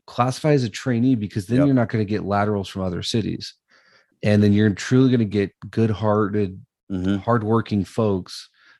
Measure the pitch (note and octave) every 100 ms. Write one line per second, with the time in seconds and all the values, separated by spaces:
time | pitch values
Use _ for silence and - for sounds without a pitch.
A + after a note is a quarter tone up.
0 | - - B2+ C3 D#3 D3 A#2+ - C3+ A#2
1 | B2+ B2 G#2 A2+ F#2 B2 C#3+ C3 A#2 A2+
2 | G2+ G#2 F2 G2+ G#2 G#2 F#2+ G2 F#2 F2
3 | - A#2 F#2 F2 - - _ _ _ _
4 | _ _ G#2+ G#2 G#2 G#2 G#2+ F#2 - B2+
5 | C3 B2 G#2+ G2+ G2 - G#2 A2+ A2+ F#2+
6 | G#2+ G#2 G#2 G#2 G2 F#2+ - _ - F#2+
7 | F#2 G2 G#2 A#2 G#2+ A2+ - G#2 F2+ -
8 | A2 F#2+ F2 - - _ _